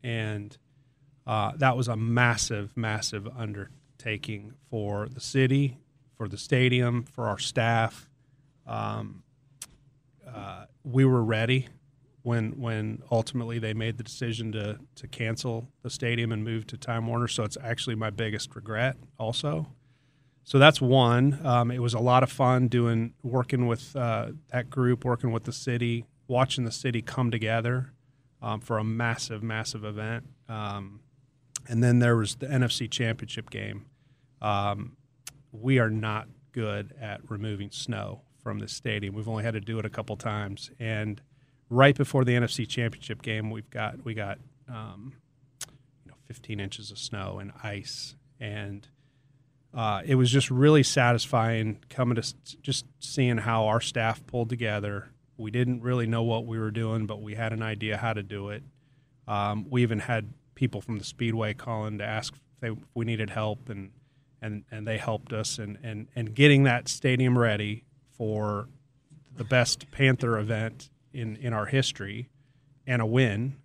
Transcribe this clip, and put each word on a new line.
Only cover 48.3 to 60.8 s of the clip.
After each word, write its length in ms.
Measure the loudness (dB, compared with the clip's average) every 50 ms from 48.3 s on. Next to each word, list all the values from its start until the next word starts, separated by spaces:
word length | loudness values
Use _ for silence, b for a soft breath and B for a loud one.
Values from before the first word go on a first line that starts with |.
| _ _
And, 480 | -10 -8 -8 -8 -8 -8 -10 -12 -14 -20 b b b b b b b b b b b b _ _ _ _ -6
uh, 280 | -2 0 0 0 0 0
it 100 | 2 4
was 160 | 6 6 6
just 180 | 6 4 4 4
really 320 | 4 6 8 8 8 8
satisfying 1000 | 6 6 4 4 6 6 4 4 0 0 2 2 2 2 2 0 0 -2 -4 -6 -10 _
coming 260 | -4 -2 0 0 2
to 60 | 0
s-, 120 | -2 -4 -8 -12 _ -20 -20 -14
just 240 | _ -4 -4 -4 -4 -10 _ _
seeing 380 | -14 -8 0 2 2 4 4 2
how 280 | 2 2 2 4 4
our 160 | 4 4 2
staff 440 | 2 0 -2 0 0 0 0 -2 -8
pulled 240 | -6 -4 -4 -2 -2
together. 600 | -2 -4 -2 -2 -2 -2 -2 -4 -6 -6 -10 -12 -20 _ _ _ _ -10
We 140 | -10 -4
didn't 300 | 0 0 2 2 0 -2
really 260 | 0 0 0 0 0 0
know 160 | 0 2 2
what 240 | 2 0 0 -2 -4
we 100 | -4 -4
were 140 | -4 -2
doing, 340 | -2 -2 -2 -2 0 -2 -2
but 160 | -4 -6 -8
we 140 | -10 -10 -6
had 180 | -4 -4 -4 -4
an 80 | -4
idea 360 | -4 -6 -6 -4 -4 -4 -4 -2
how 160 | -2 -2 -2
to 100 | -4 -6
do 260 | -8 -8 -8 -8 -8
it. 140 | -10 -12 -14 -18 _ b b b b b b b b b _ -4
Um, 420 | -2 0 0 0 -2 -2 -4 -2
we 140 | 2 2 4
even 160 | 4 2 -2
had 340 | -2 -2 -2 -2 -2 -6 -14 _ _ _ _
people 260 | -2 -2 -2 -2 -4